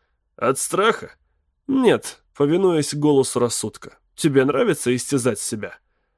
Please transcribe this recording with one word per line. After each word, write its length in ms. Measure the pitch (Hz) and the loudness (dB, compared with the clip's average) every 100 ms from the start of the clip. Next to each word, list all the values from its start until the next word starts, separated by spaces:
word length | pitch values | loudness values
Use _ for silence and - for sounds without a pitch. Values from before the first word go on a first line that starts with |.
| _ _ _ - | _ _ _ -4
От 240 | 117 135 | -2 -2
страха? 560 | - 165 214 - - - _ _ _ _ - | -2 0 0 0 -6 -20 _ _ _ _ -4
Нет, 560 | 262 240 120 - - _ - | 2 4 2 -2 -16 _ -2
повинуясь 600 | 143 170 190 165 139 147 | 0 2 2 0 -2 -2
голосу 440 | 147 139 127 123 | 2 2 2 0
рассудка. 600 | 120 - 110 - - _ _ - | -2 -2 -8 -10 -20 _ _ -4
Тебе 300 | 165 135 131 | 0 2 2
нравится 500 | 139 247 - 123 127 | 2 0 0 0 -2
истязать 440 | - 139 120 104 | 0 -2 0 -2
себя? 380 | - 110 98 - _ _ _ | -6 -8 -10 -16 _ _ _